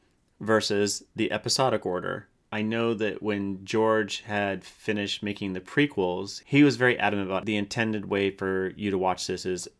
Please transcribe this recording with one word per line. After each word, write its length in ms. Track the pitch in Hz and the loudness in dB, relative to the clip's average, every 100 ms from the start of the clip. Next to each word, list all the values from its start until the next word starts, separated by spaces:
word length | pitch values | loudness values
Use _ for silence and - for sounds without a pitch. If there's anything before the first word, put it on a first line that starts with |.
| _ _ _ _ | _ _ _ _
versus 600 | 104 110 - 101 104 - - - | 2 2 4 2 2 -2 -8 -4
the 160 | 110 | -2
episodic 520 | 107 120 - 131 110 95 | -2 -2 2 2 0 -2
order. 420 | 90 92 92 - _ _ | -4 -4 -8 -10 _ _
I 120 | 107 | -4
know 320 | 107 117 117 | -2 0 0
that 280 | 110 107 - | 0 -2 -2
when 420 | 107 101 98 95 | -4 -2 -4 -6
George 560 | 95 110 110 110 101 - | -2 2 4 2 0 -6
had 420 | - 104 101 95 | -4 -2 -2 -4
finished 580 | - - - 104 101 - | -10 -10 -4 -2 -2 -4
making 300 | 101 101 101 | -6 -4 -6
the 80 | 92 | -6
prequels, 800 | - - 143 107 90 90 98 - - | -2 0 0 0 -2 -2 -8 -12 2
he 160 | 139 | 6
was 120 | 147 117 | 6 6
very 220 | 123 113 | 2 4
adamant 300 | 101 101 95 | 0 0 -2
about 160 | 95 | -2
the 120 | 101 107 | 0 -2
intended 500 | 101 120 110 107 95 | -2 -2 -2 -2 -2
way 220 | 98 98 | 0 0
for 420 | 98 95 95 95 85 | 0 -2 0 -2 -2
you 140 | 101 | -2
to 80 | 95 | 0
watch 280 | 92 90 - | 0 0 -4
this 180 | 90 | -4
is, 240 | 92 90 - | -4 -4 -6